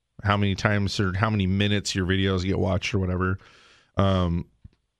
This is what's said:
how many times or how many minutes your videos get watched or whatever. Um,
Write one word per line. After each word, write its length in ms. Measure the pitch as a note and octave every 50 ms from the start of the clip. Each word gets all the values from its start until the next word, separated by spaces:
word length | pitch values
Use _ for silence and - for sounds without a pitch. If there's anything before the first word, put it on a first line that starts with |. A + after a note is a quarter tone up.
| _ _ _ - -
how 120 | G2+ G2+
many 180 | G2+ G2+ G2+ F#2+
times 440 | - - G#2+ G#2 G#2 G2+ F#2 - -
or 140 | G#2 F#2 F2+
how 160 | F#2 G#2+ A2
many 160 | A2 G#2 F#2+
minutes 460 | F#2 F#2+ G2 G2+ G2+ G#2 G2+ F#2 - -
your 100 | G2 F#2
videos 380 | E2+ F#2+ F#2+ F#2+ G2 F#2+ F2+ F2+
get 120 | F#2+ F#2 -
watched 340 | G2 F#2+ F#2 F#2 - - -
or 60 | G2
whatever. 380 | F#2+ F2+ F2+ F2+ F#2 F#2 F#2+ - - - - - - - - _ _ _ _
Um, 480 | - G2 G2 F#2+ F#2 F2+ E2+ E2+ E2+ - - _ _ _ - _ _ _ _ _